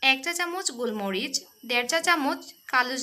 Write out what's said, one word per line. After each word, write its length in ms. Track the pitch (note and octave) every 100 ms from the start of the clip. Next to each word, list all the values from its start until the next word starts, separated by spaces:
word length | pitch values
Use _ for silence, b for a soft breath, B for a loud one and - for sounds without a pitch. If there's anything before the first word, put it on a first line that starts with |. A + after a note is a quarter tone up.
| C4+
এক 80 | C4+ C4+
চা 60 | E4+
চামচ 300 | F4 F4 F#4+ A#3
গোলমরিচ, 580 | A#3+ G#3+ G3 F#3+ C4 - - _ A#3
দেড় 180 | A#3+ A#3+
চা 80 | E4 E4
চামচ 340 | E4+ C#4 E4+ - - -
কালো 240 | C4 B3 C4